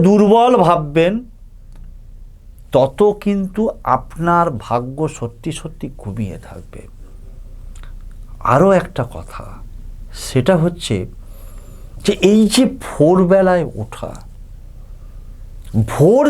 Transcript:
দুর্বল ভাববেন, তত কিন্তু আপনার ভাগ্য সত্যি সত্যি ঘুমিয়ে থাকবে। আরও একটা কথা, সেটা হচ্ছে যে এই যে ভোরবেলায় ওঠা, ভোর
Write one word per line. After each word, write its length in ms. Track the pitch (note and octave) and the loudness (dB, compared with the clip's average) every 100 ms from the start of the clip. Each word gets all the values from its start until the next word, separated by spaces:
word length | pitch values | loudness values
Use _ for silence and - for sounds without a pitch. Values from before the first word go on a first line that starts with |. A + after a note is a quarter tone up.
| F3 | 6
দুর্বল 460 | G#3 G#3 A3+ A#3+ B3 | 6 6 6 6 4
ভাববেন, 500 | E3+ E3+ D3 D3+ E3+ A3 B3 - - - - - - - - - - - - - - | 4 4 2 2 2 0 -6 -18 -20 -20 -20 -18 -18 -18 -18 -18 -18 -20 -20 -20 0
তত 260 | C3+ C3+ - G#3 G3+ | 2 2 2 2 2
কিন্তু 380 | G3+ G3+ F#3+ G#3 A3+ - - B2+ | -2 -2 -2 -2 -2 -2 -2 -2
আপনার 500 | - - E3+ E3+ E3+ A#2+ - | -2 -4 0 2 2 -2 -4
ভাগ্য 320 | A#2 B2+ C#3 D#3 - | -4 -4 -4 -6 -4
সত্যি 320 | A#2 - E3 D#3 | -10 -8 -8 -8
সত্যি 260 | D#3+ - D3 - | -10 -10 -12 -10
ঘুমিয়ে 360 | G#2+ G2 G#2 D#2 - | -10 -6 -6 -8 -14
থাকবে। 340 | F#2+ - - G2 - - - - - - - - - - - - - - - - | -16 -16 -18 -18 -18 -18 -18 -18 -16 -16 -16 -16 -14 -14 -14 -14 -16 -16 -8 0
আরও 140 | B2+ F#3+ F#3 | 4 6 4
একটা 240 | E3+ - B2+ - | 2 -4 -6 -6
কথা, 300 | - - G#2 - - - - - - - - | -14 -14 -14 -14 -14 -14 -14 -14 -14 -12 -2
সেটা 260 | C3 B2+ F#3 | 0 4 4
হচ্ছে 340 | E3+ E3+ - G2+ F2+ - - - - - - - - - | 2 -2 -4 -4 -4 -10 -16 -16 -16 -16 -18 -18 -16 -4
যে 80 | - G#3 F#3 | -2 2 6
এই 100 | G#3+ G#3+ | 6 6
যে 100 | - C4 - | 4 2 0
ভোরবেলায় 840 | - - D3+ F#3 F3+ G3 F#3 F3+ C#3 G2+ | -10 2 4 6 6 6 6 4 0 -4
ওঠা, 300 | G#2+ - - - - - - - - - - - - - - - - - - A2 A2 | -10 -10 -12 -12 -16 -18 -16 -16 -18 -18 -18 -16 -16 -16 -16 -16 -16 -16 -4 -2 0
ভোর 320 | - D3+ B3 D4 | 4 6 6 4